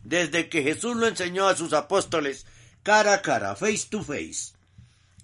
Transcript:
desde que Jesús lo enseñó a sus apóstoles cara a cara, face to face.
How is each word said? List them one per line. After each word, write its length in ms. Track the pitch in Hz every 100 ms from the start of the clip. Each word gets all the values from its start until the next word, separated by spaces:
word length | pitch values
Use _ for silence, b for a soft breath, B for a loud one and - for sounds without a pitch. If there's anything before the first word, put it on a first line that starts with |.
desde 440 | 123 165 160 170 160
que 140 | 165
Jesús 320 | 139 151 226
lo 140 | 240 226
enseñó 400 | 170 180 180 196
a 80 | 180
sus 160 | 160
apóstoles 760 | 147 147 190 - 165 143 135 - b b b
cara 300 | - 214 208
a 80 | 196
cara, 340 | 185 120 98 104
face 320 | 208 214 -
to 140 | 214
face. 480 | 160 127 80 - - _ _ b b b b b